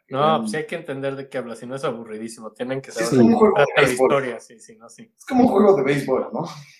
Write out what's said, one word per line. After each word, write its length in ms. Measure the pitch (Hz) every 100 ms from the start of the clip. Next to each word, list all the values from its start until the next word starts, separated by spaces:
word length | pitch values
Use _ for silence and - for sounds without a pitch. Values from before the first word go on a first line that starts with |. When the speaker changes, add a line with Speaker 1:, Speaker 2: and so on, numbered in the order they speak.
| -
Speaker 1:
que 80 |
Speaker 2:
No, 80 | 131
Speaker 1:
vean. 200 | 151 160
Speaker 2:
pues 120 | 107 156
hay 100 | 151
que 80 | 170
entender 400 | 156 135 139 135
de 140 | 139
qué 80 | 131
habla, 180 | 117 113
si 100 | 123
no 100 | 131
es 80 |
aburridísimo, 680 | 156 117 110 107 113 113 110
tienen 300 | - 127 135
que 100 | -
Speaker 1:
Sí, 120 | 113
Speaker 2:
saber 100 | 113
Speaker 1:
es 60 | 131
como 40 |
un 60 | 113
Speaker 2:
de 40 |
qué 60 | 110
Speaker 1:
juego 180 | 214 -
de 60 | 143
Speaker 2:
trata 160 | -
la 60 | 139
Speaker 1:
béisbol. 240 | 123 131
Speaker 2:
historia, 280 | 139 131 110
sí, 200 | - 113
sí, 160 | - 110
no, 120 | 117
sí. 240 | - - _
Speaker 1:
Es 80 | -
como 180 | 254
un 60 | -
juego 260 | 196 202 185
de 80 |
béisbol, 460 | 135 147 135 123 -
¿no? 120 | 131 170 - - _